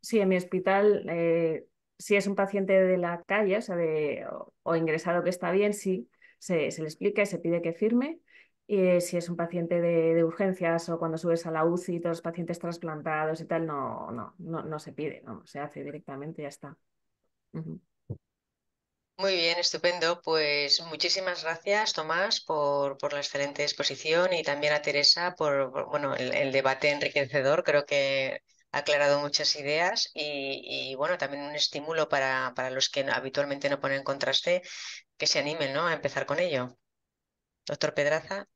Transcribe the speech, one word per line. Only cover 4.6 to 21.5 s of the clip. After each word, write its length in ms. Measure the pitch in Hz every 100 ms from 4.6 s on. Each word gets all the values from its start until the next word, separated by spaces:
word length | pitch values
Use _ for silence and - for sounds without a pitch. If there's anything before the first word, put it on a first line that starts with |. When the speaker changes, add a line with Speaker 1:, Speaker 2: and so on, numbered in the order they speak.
Speaker 1:
o 120 | - 165
ingresado 480 | 160 156 170 175
que 60 | 170
está 220 | 180 175
bien, 220 | 190 208
sí, 360 | 202 196 185 - _ - _
se, 340 | - 170 143
se 100 | -
le 60 | 156
explica 340 | - 202 208
y 20 | 202
se 140 | 165
pide 220 | 170 170
que 120 | 165
firme. 460 | 170 214 240 277 330 _ - _ _ -
Y, 100 | 202
eh, 220 | 185 180
si 160 | 175 175
es 100 | 170
un 60 | 170
paciente 460 | 170 175 170 175
de, 320 | 170 170 165
de 100 | 165
urgencias 640 | 165 165 196 185 170 170 170
o 100 | 165
cuando 180 | 165 160
subes 280 | 170 165 165
a 40 |
la 140 | 160 165
uci 300 | 175 175 170
y 40 |
todos 180 | 170 165
los 40 |
pacientes 380 | 170 170 165 170
trasplantados 840 | 170 170 165 151 160 156 156 160
y 40 | 160
tal, 200 | 165 165
no, 460 | 143 123 113 -
no, 240 | 117 - -
no, 260 | 160 160
no 160 | - 151
se 140 | 151
pide, 280 | 135 151 - -
no, 200 | 92 -
se 140 | 143
hace 240 | 143 147
directamente 580 | 143 147 - 139 147 160
y 20 |
ya 60 | 143
está. 280 | - 143 156 _ _ _ _ _ _ _
Ujú. 280 | 160 160 160 _ _ _ - _ _ _ _ _ _ _ _ _ -
Speaker 2:
Muy 180 | 196 185
bien, 220 | 165 170
estupendo. 640 | 175 160 175 175 165 170
Pues 600 | - 160 151 147 143 - 170
muchísimas 540 | 151 175 190 185 170
gracias, 500 | 156